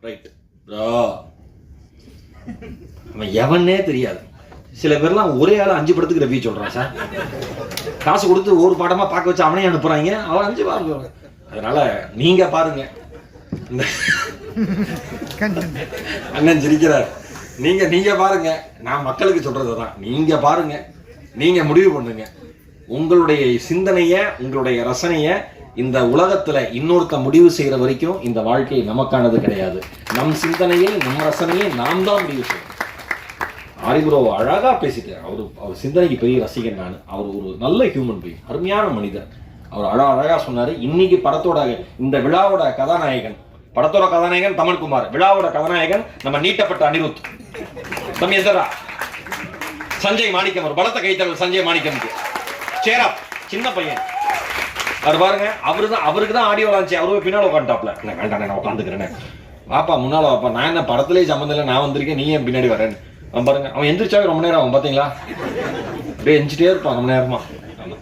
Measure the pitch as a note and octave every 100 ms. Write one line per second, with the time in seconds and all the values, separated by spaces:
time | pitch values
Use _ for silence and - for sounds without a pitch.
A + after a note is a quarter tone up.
0 | A2+ G#2 - _ _ _ _ G#2 A2 A#2+
1 | A#2 - - - - - - - - _
2 | - - - - - - - - - -
3 | - - G#2 G#2 C3 F3 F3 F#3+ F3 C3
4 | A#2+ F#2 - - - - - C3 D#3 D3
5 | D#3 G3 G3 C3 E3 G#3 F#3+ D3 D#3 E3+
6 | E3 E3 C3+ C3 A#2 G#2 G#2 B2 C3 -
7 | - - - - - - A2 - - -
8 | - D3+ G3 F#3 F#3+ F3+ F3+ F3 F3 F#3
9 | E3 E3 F3 E3+ D3+ F3 F#3+ D#3+ D#3 D3+
10 | D#3 G#3+ G#3+ E3+ G#3 A#3+ G3+ F#3 E3 C#3+
11 | B2+ - - - - G#2+ G#2+ D#3 C#3 -
12 | - G#2+ D3 F#3 F#3 E3 E3 C#3 C3 -
13 | - - - - - - - B2 - -
14 | - - - - - - A3 F#3+ G#3 E3
15 | - - - - G#3+ E3+ F3+ D3 - -
16 | - - - C#3 D3+ D#3+ C#3 D#3 D#3+ C#3
17 | - - - - - - C#3 F#3+ F3+ F3
18 | G3 G3 F#3+ F#3+ E3 D#3+ - - A#2 C#3
19 | C3+ C3 F#3+ E3+ C#3 B2+ B2+ A2+ A2+ G2
20 | G2 C3 D#3 D#3 C#3+ E3 D#3 D3 - -
21 | - - - A2 D#3 F3+ D3+ D#3 G3 D3+
22 | A#2 A2 A2 - - - - - - B2+
23 | D#3+ F3 D#3+ D3 C3 A#2+ - E3+ F#3+ F#3
24 | E3+ F#3 G#3 - B2+ C3+ B2+ A#2+ A#2 A#2+
25 | E3+ E3 D3+ G3+ - - - - B2+ C3
26 | A#2+ C#3 F#3 F#3+ - C#3+ A#2+ A#2 D#3 F3
27 | D#3+ D3 C3 D#3 E3+ D#3+ C#3 C3+ B2+ C3
28 | E3 F#3+ A#2+ A2 A2 C3 C3 C3 G#2 A#2
29 | C3 C3 A#2+ A2 - G2+ F#2 F#2 - -
30 | - A2+ D3 D3+ E3 E3 F3+ F3 F#3+ G#3
31 | B2+ C#3 D3+ D3+ E3+ F3 G3+ B2+ A#2+ F3+
32 | F#3+ G3+ F3 C3+ A#2+ - - - - -
33 | - - - - - - - - - D3+
34 | D3+ C#3+ A#2+ G#2+ A#2 F3+ B3+ B3 C#3+ A#2
35 | G#2+ F#2+ - G#2 G2+ - G2 F#2 C3+ D#3+
36 | F3 C3 A#2+ B2+ A2 - A2+ G2 F#2 F#2
37 | - F#2+ G#2 G2 F#2+ F#2 B2 G3 B3+ C#3
38 | B2 G2+ F2 E2 - D3+ F3+ G3+ G#3+ A2+
39 | G2+ F#2 - - - - - G#2 G#2 G#2+
40 | C#3 C3 D3+ E3 C#3+ B2 B2 D#3+ B2 E3
41 | F#3 F3+ - D#3 F3+ D3+ C3 A#2 - -
42 | C3 C3+ B2+ E3+ G3 G3 D#3+ B2+ C3+ E3+
43 | D3+ B2+ G#2+ G#2 - - - - D3+ G3
44 | F#3 E3+ F3 F3+ G3 F#3 E3 F3 D#3+ C3+
45 | - D3 F#3+ G3 F3+ - D#3 F3 D#3+ G3+
46 | - - C#3 C#3+ E3+ F#3 G3+ F3+ D3+ D#3
47 | D#3 - - - - - - - - -
48 | - - F#3 G3 F#3+ F#3 - - - -
49 | - - - - - - - - - -
50 | G3 A3+ A3 F#3 F#3+ F3+ D#3 D#3 F3+ F3+
51 | F3+ F#3+ F3+ E3 F3+ F#3+ E3+ E3 D#3 C3+
52 | A#2 - - - - - - - - A#3+
53 | A#3 - - - - G#3 B3 F#3 D#3 -
54 | - - G#5 - - - - - - -
55 | C#3+ D3+ F#3 G3+ G#3 G#3+ - E3 G#3+ A3+
56 | - G3 G#3 A3+ A3 G#3 G#3+ G3 F#3 F3
57 | E3+ G3+ F3+ G3+ G3 D3+ C3+ A#2 A2 G2
58 | G#2+ - G#2 G#2 G#2 G2 G#2 G#2+ F#2+ F#2+
59 | F#2+ - - - - - - C3+ D#3+ C3
60 | B2+ D#3 D3+ - B2 A#2 F3 E3+ - B2
61 | C#3 F3+ F3 C#3+ D3 D3 C#3 C3 C#3+ C#3
62 | C#3 D3 C#3+ D3+ B2+ B2+ B2+ G#2+ A2 G2+
63 | - - - A#2+ B2 C#3 C3+ - D3 F3
64 | A3 G#3 G3 D#3+ E3+ E3 C3 C3+ D3 C#3
65 | C#3+ - - - - - - - - -
66 | - - C3+ D3+ D3 D3+ F3 F#3 D3+ B2
67 | B2 C3 B2+ B2 - - - - G2+ -